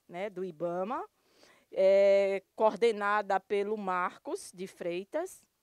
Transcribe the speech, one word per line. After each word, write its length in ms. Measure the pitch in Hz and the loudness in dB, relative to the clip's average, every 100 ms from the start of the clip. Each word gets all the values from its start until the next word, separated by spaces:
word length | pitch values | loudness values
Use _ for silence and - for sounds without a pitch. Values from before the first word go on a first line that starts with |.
| - | -14
né, 220 | 175 208 | -10 -10
do 160 | 180 | -8
ibama, 580 | 185 151 170 175 190 294 415 _ _ _ _ _ _ | -10 -6 -6 -4 -4 -6 -10 _ _ _ _ _ _
é, 680 | - 190 196 196 196 196 196 - | 2 4 6 6 6 4 -2 -6
coordenada 840 | - 220 202 233 208 202 208 196 190 | 0 0 2 0 0 0 -2 0 -2
pelo 380 | - 202 202 220 | -2 -2 -2 -4
Marcos 760 | 190 180 185 - - 381 - | -2 -2 -2 -6 -10 -10 -10
de 140 | 180 185 | -14 -14
Freitas, 760 | - 175 175 202 302 370 - _ _ | -10 -6 -6 -6 -6 -6 -10 _ _